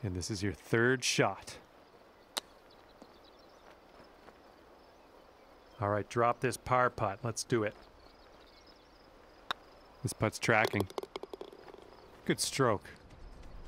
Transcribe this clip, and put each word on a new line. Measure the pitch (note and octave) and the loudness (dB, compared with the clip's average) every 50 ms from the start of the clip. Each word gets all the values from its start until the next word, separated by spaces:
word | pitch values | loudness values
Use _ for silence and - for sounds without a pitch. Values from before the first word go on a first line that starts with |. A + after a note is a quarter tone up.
| - | -4
And | G2+ F2+ F2+ | -4 -4 -4
this | E2+ - | -4 -6
is | A2+ F#2 G2 | -6 -4 -4
your | G2+ | -4
third | F2 - - - - A#2 A#2 B2 C3 B2+ B2 | -4 -6 -4 2 4 4 6 4 4 2 0
shot. | - - - C3 G#2 F#2+ - - - - - - - - - - - - - - - - - - - - - - - - - - - - - - - - - - - - - - - - - - - - - - - - - - - - - - - - - - - - - - - - - - - - - - - - - - - - - - - - - - - - - - - - - | 0 2 2 2 2 0 -4 -12 -16 -16 -16 -18 -20 -20 -20 -20 -20 -20 -20 -20 -20 -20 -20 -20 -10 -10 -10 -10 -10 -20 -20 -20 -20 -20 -20 -20 -20 -20 -20 -20 -20 -20 -20 -20 -20 -20 -20 -20 -20 -20 -20 -20 -20 -20 -20 -20 -20 -20 -20 -20 -20 -20 -20 -20 -20 -20 -20 -20 -20 -20 -20 -20 -20 -20 -20 -20 -20 -20 -20 -20 -20 -20 -20 -20 -20 -20 -20 -20 -20 -20 -20 -20 -20 -6 -2
All | G#2+ G2+ | 0 2
right, | G#2 G#2 G2 - | 2 0 -2 -2
drop | - A#2+ A#2 A#2 A#2 - | 0 2 2 2 2 2
this | - B2+ A2 - | 0 -2 -2 -2
par | - - B2+ B2+ B2 B2 | 0 2 4 4 4 4
putt. | - - A#2 G2+ G2 G#2 - | 2 0 -2 -2 -2 -4 -4
Let's | A#2 G#2+ - - | -6 -4 -4 -2
do | - B2+ A#2 G#2+ | 0 2 2 2
it. | G#2 - - - - - - - - - - - - - - - - - - - - - - - - - - - - - - - - - - - - - - - - - - - - - - - | 0 -4 -6 -20 -20 -20 -20 -20 -20 -20 -20 -20 -20 -20 -20 -20 -20 -20 -20 -20 -20 -20 -20 -20 -20 -20 -20 -20 -20 -20 -20 -20 -20 -20 -20 -12 -12 -12 -12 -12 -20 -20 -20 -20 -20 -20 -8 -6
This | - | -6
putt's | - - A#2 G#2+ - - | -2 0 0 0 0 0
tracking. | - - A#2 G#2+ A2 - - G#2 G2+ - - - - - - - - - - - - - - - - - - - - - - - - - - - - | 2 4 6 6 6 4 2 0 -2 -2 -4 -10 -10 -10 -12 -12 -12 -12 -14 -14 -14 -16 -16 -18 -20 -20 -20 -20 -20 -20 -20 -20 -20 -20 -20 -12 -2
Good | - E3 - | -2 -2 0
stroke. | - - - - C3+ A#2+ G#2+ F#2 - - - - - - - - - - - - - - - - - | 0 -4 2 2 4 4 4 0 -2 -12 -20 -20 -20 -20 -20 -18 -18 -18 -16 -16 -16 -16 -16 -14 -14